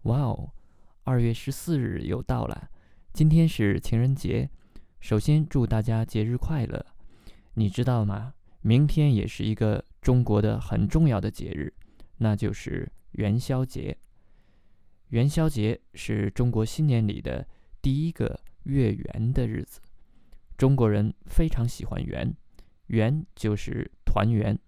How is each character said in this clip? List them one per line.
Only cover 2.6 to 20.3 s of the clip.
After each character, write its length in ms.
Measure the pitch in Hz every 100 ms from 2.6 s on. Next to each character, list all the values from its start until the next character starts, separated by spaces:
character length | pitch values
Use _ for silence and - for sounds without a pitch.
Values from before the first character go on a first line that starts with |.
| - - - - -
今 160 | - 156
天 180 | 160 165
是 320 | - 104 101
情 200 | - 113
人 160 | 127 139
节， 340 | - 113 135 - - - - -
首 200 | - 107
先 280 | - 151 156
祝 180 | 139 113
大 160 | 110
家 240 | 110 113 113
节 180 | 107
日 140 | 107 123
快 280 | - 156 113
乐。 200 | - - - - - - - _ -
你 140 | 104
知 140 | 107
道 220 | 123 123 104
吗？ 280 | 101 120 - - -
明 240 | - 120 147
天 280 | - 147
也 120 | 113 98
是 180 | -
一 120 | 107 107
个 280 | 107 104 - -
中 220 | - 127
国 180 | 120 104
的 180 | 107 107
很 280 | - 110 104
重 200 | 160 160
要 120 | 107
的 100 | 98
节 220 | - -
日， 220 | 76 73 - - - - -
那 180 | 113 101
就 180 | 107
是 380 | 104 - - - - -
元 280 | - 104 113
宵 260 | - 131 131
节。 320 | - - - - _ _ - _ _ _ - - - _
元 180 | 117 139
宵 200 | 156 156
节 320 | 113 107 - _
是 360 | - - 107 104
中 200 | - 123
国 140 | 113 110
新 200 | - 156
年 220 | 117 107
里 140 | -
的 260 | 65 64 - - - -
第 260 | 139 135 165
一 40 |
个 280 | - - - - -
月 300 | - 139 113
圆 400 | 104 - - 113
的 140 | 139 117
日 160 | 110
子。 180 | - - - - - - -